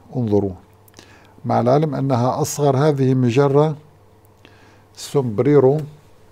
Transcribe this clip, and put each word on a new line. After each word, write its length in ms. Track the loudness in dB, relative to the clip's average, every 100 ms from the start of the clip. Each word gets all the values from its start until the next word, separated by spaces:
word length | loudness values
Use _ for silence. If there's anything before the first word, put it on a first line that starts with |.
| -12 -6
انظروا، 380 | 0 0 -2 -8 -20 _ _ -20 -20 -20 -20 -14 -4
مع 140 | 0
العلم 360 | 2 2 0 -4
أنها 460 | -2 0 -2 -2
أصغر، 360 | -6 -2 -2 0
هذه 360 | 0 0 0
مجرة 640 | 2 0 2 2 2 0 -2 -14 _ _ _ _ _ -20 -20 -20 -20 _ -20
سومبريرو، 840 | -6 -4 -4 -2 2 4 4 0 -6 -18 -20 -20 -20